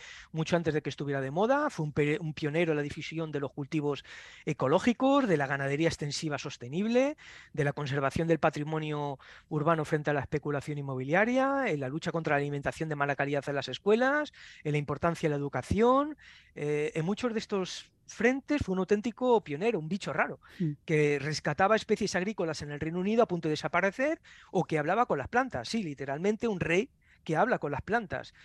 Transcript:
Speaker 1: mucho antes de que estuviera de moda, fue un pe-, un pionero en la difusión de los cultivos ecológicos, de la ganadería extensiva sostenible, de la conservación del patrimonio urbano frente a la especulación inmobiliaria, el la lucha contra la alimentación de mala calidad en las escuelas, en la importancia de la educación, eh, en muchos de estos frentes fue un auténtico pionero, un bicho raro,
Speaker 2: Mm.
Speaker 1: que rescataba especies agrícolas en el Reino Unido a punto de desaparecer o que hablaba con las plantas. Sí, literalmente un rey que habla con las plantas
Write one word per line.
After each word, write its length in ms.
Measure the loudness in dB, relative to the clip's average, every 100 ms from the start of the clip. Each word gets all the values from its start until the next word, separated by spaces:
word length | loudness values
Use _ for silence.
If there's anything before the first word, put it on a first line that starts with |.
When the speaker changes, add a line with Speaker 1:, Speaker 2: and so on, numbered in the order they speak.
| -4 -18 -8
Speaker 1:
mucho 240 | -4 2 2
antes 180 | 2
de 80 | 0
que 80 | -2
estuviera 300 | -6 -4 -2
de 100 | -2
moda, 400 | 0 2 2 0
fue 160 | -2 -2
un 60 |
pe-, 280 | 0 2 0
un 120 | -2
pionero 380 | -4 -2 2 2
en 60 | 2
la 60 |
difusión 500 | -2 -6 -8 -6 -6
de 80 | -4
los 100 | -6
cultivos 540 | -6 -4 -2 0 -2 -6 -20 -20 -10 -6
ecológicos, 800 | 0 4 4 4 4 4 4 4
de 80 | 2
la 100 | 2
ganadería 440 | -2 0 2 0
extensiva 480 | 0 -6 -4 -4 -4
sostenible, 800 | -6 -10 -6 -2 2 2 2 -2 -12 -20 -8
de 120 | -2 -2
la 80 |
conservación 560 | -2 -2 0 0 2 2
del 100 | 4
patrimonio 800 | 2 0 -4 -4 -4 -4 -4 -6 -12 -20 -6
urbano 340 | 0 2 2
frente 260 | 2 0 0
a 40 |
la 80 | -2
especulación 560 | -2 -4 -2 -4 -4 -8
inmobiliaria, 880 | -6 -6 0 2 2 2 2 0 0
el 120 | -2
la 80 | -4
lucha 220 | -4 -4
contra 220 | -2 2 2
la 20 |
alimentación 500 | 0 -2 -4 -4 -4
de 80 | -2
mala 200 | 0 0
calidad 260 | 0 -2 -2
en 60 | -4
las 120 | -4
escuelas, 640 | -2 2 4 4 0 -2 -8 -20 -8
en 80 | -2
la 60 | -2
importancia 500 | -2 0 0 0 0
de 40 |
la 80 | 0
educación, 760 | -2 -4 0 4 4 4 2 -6 -16 -20 _ -8
eh, 360 | -2 -2 -2 -2
en 80 |
muchos 300 | -2 0 -2
de 60 | -4
estos 520 | -2 -4 -4 -8 -16 _ -16
frentes 540 | 0 2 2 0 -2
fue 100 | 0
un 60 | 0
auténtico 640 | 2 2 0 0 4 4
pionero, 380 | 2 -2 0 0
un 80 | -2
bicho 240 | -4 -2
raro, 260 | -2 -2 -4 -12 -4
Speaker 2:
Mm. 120 | -2 -2 0
Speaker 1:
que 340 | 2 4 2
rescataba 560 | -2 -4 -2 2 4 4
especies 400 | 2 0 0 0
agrícolas 460 | -2 -2 -4 -4
en 100 | -6
el 80 | -6
Reino 200 | -4 -2
Unido 240 | 2 4
a 40 | 4
punto 200 | 2 0
de 60 |
desaparecer 680 | -2 0 2 0 0 -2 -2 -8 -20 -4
o 120 | -2 0
que 120 | 0
hablaba 280 | 0 2 2
con 120 | 0
las 100 | 0
plantas. 400 | -2 -2 -4 -4
Sí, 120 | -4
literalmente 640 | -4 -6 -6 -2 0 0 0
un 120 | -2
rey 300 | 2 2 0 _ _ _
que 120 | -2 2
habla 240 | 2 2
con 120 | -2
las 100 | -4
plantas 520 | -2 -2 -2 -8 -10 -18